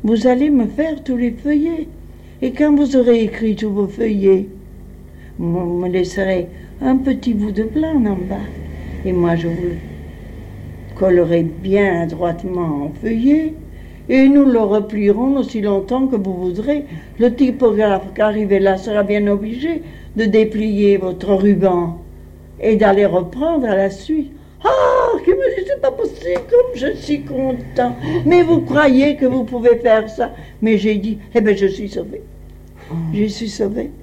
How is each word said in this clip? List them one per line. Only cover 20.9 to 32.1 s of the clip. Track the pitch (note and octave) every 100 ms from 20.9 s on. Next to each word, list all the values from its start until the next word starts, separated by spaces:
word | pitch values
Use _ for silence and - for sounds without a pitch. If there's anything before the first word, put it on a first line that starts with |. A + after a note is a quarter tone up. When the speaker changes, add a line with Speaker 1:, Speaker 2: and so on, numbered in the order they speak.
| G3
Speaker 1:
votre | F#3 F3+ G3
ruban | F#3+ G3+ F#3+ F#3+ F3 E3+ E3+ - - - - - -
et | - G#3
d'aller | G#3 G3 G3+
reprendre | F3+ F3 B3 D#4 E4 A#3+
à |
la | G3 G3
suite. | - - D#4 - - - - G#4+
Ah, | C5 B4+ B4+ A#4+ A4
qui | -
me | F#4+ C5+ -
dit, | F#4
c'est | -
pas | -
possible, | - A#4 - - F3+ -
comme | A#4+ B4+
je | F4 C4+
suis | - - D4
content. | C#4+ C4+ C4 B3+ - - B3+ A#3+ - E4 C#4+
Mais | F4
vous | E4 E4
croyez | - C4+ D4+ B3+ C#4+ D4
que | C4
vous | C4
pouvez | A3+ B3 A#3 A#3
faire | A#3+ A3 G#3+
ça ? | - A#3+ - - -
Mais | A3 G#3+
j'ai | G#3 G#3
dit, | G#3 G#3 -
eh | A#3+
ben, | G#3+ G3
je | G3
suis | - G3+
sauvée. | - G3+